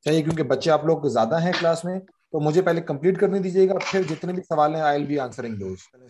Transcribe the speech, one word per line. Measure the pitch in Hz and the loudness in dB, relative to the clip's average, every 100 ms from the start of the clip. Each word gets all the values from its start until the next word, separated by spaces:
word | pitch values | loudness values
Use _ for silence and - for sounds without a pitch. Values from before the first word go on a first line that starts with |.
| - | 2
सही | 160 | 2
है, | |
क्योंकि | 151 165 | 2 -2
बच्चे | 135 131 165 | 0 0 2
आप | 151 156 | 2 2
लोग | 156 147 | 0 2
ज्यादा | 117 113 165 | 0 0 0
हैं | 170 175 | 0 0
class | 170 165 175 | 0 -2 -4
में, | 185 | -8
तो | 190 _ _ 156 | -10 _ _ -2
मुझे | 151 156 | 2 2
पहले | 175 170 | 2 0
complete | 165 139 165 180 | -2 0 0 2
करने | 196 196 | 0 0
दीजिएगा, | 185 180 190 185 | 0 2 4 2
फिर | - 190 | 0 -2
जितने | 170 156 175 | -2 -4 -6
भी | 180 | -8
सवाल | - 156 151 160 | -4 2 2 2
हैं, | |
I | 151 147 | 0 0
will | 143 147 | 0 -2
be | 127 | -4
answering | 113 117 107 | -8 -8 -8
those। | 95 95 - 127 127 | -8 -10 -16 _ -20